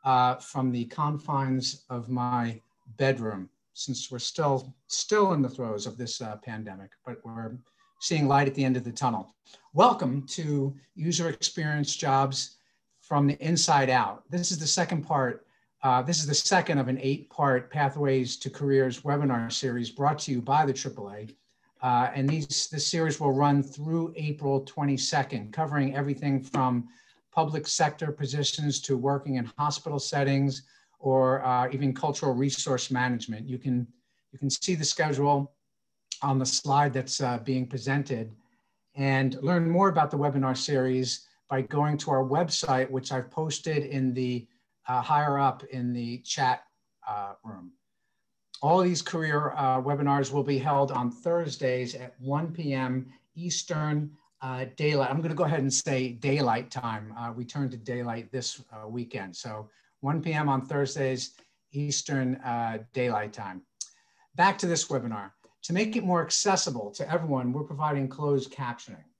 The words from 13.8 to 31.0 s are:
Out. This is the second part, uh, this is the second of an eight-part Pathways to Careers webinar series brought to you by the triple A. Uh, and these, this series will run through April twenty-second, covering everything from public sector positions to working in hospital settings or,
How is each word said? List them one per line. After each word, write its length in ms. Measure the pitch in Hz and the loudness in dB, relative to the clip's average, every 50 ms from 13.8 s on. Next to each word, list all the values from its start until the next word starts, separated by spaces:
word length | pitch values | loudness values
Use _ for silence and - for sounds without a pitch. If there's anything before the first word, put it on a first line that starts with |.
| 135 131 | 6 6
Out. 420 | 127 123 110 98 104 - _ _ | 6 4 4 2 -2 -8 _ _
This 220 | 151 175 175 - | -4 -2 -2 -2
is 60 | 190 151 | -2 -2
the 80 | 156 | 0
second 340 | 143 - 185 175 - 180 156 | 0 2 2 2 0 0 -4
part, 460 | - - 160 139 131 123 - - _ _ _ _ _ _ _ _ | -2 0 2 2 2 2 0 -4 _ _ _ _ _ _ _ _
uh, 200 | - 135 123 127 | 2 4 4 4
this 160 | 127 143 175 156 | 4 2 0 0
is 80 | 156 | 2
the 80 | 143 143 | 2 0
second 420 | - - - 196 180 - - 165 | 0 2 4 4 4 4 4 2
of 120 | 143 131 120 | 2 2 2
an 100 | 127 131 | 0 0
eight-part 680 | 135 135 135 - - _ - - 147 139 131 127 123 - | 0 0 -2 -2 -4 _ -2 2 4 4 4 4 2 -2
Pathways 680 | - 147 143 135 139 147 147 139 135 131 127 127 - | -2 0 0 0 2 0 2 2 4 2 2 0 -4
to 140 | - - 135 | -6 -8 -10
Careers 500 | - - 147 139 139 135 135 131 120 - | -6 -2 0 4 4 6 4 4 0 -4
webinar 500 | - 147 143 143 147 135 127 117 117 117 | -2 0 0 2 2 2 2 2 0 -2
series 400 | - - - 131 120 123 117 113 | -4 -2 -2 -2 -2 -2 -4 -6
brought 280 | - - 143 147 151 147 | -4 0 2 2 2 0
to 100 | - - | -2 -2
you 120 | 135 123 | -2 -2
by 240 | 117 127 139 151 156 | 0 2 4 4 4
the 80 | 139 131 | 2 0
triple 360 | - - 131 - - 101 101 | -2 -4 -8 -8 -8 -12 -12
A. 160 | 101 104 110 110 - _ _ _ _ _ _ _ _ _ | -12 -12 -14 -14 -16 _ _ _ _ _ _ _ _ _
Uh, 280 | - 127 123 123 127 - - | 0 2 4 4 4 2 0
and 120 | 139 135 | 0 0
these, 420 | 139 156 160 147 - - - - - | 2 2 0 -2 -2 -2 -4 -4 -4
this 180 | 160 147 - | -4 -4 -2
series 340 | - - 165 160 160 143 - | 0 0 2 2 0 0 0
will 120 | 156 143 | 0 2
run 300 | 131 135 147 143 143 143 | 4 4 4 6 6 4
through 500 | 135 139 - 143 147 156 165 165 165 175 170 | 2 0 -6 -10 -4 -2 0 0 0 -2 -4
April 440 | 165 151 151 147 151 151 139 139 135 | -6 -6 -6 -6 -2 0 0 0 0
twenty-second, 920 | 135 - - - 147 143 139 131 - - - 147 135 139 139 113 104 107 | -2 -4 -6 -2 0 0 0 0 0 0 0 0 -2 -2 -4 -8 -8 -6
covering 420 | - - 160 147 147 147 139 139 135 | -4 -4 -2 0 0 0 0 0 0
everything 480 | 139 143 143 139 139 147 143 139 135 | -2 -2 -2 -4 -2 0 0 0 0
from 460 | 135 - - 143 131 127 123 120 120 - - - _ _ _ _ _ _ | -2 -2 -2 0 2 2 2 0 -2 -4 -14 -20 _ _ _ _ _ _
public 360 | _ 165 160 147 151 156 - | _ 0 0 0 0 -4 -4
sector 440 | - - - 165 151 151 - 165 147 | -4 0 2 2 2 2 -2 -6 -6
positions 680 | 143 - 147 127 135 147 143 - - - 147 147 131 - | -4 -4 -6 -4 -2 -2 -2 -2 -2 -2 -2 -2 -2 -2
to 160 | - - 139 | -2 -2 -2
working 380 | 123 120 139 139 139 139 143 135 | 0 2 0 0 0 -2 -2 -2
in 100 | 127 117 113 - - | -2 -2 -4 -4 -2
hospital 400 | 147 147 143 - - 165 147 139 | -2 -2 -2 -4 -6 -4 -4 -4
settings 640 | - - - 143 139 135 139 139 139 139 135 - - _ _ _ _ _ _ | -4 -2 0 0 2 2 4 4 2 2 0 -2 -10 _ _ _ _ _ _
or, 460 | _ | _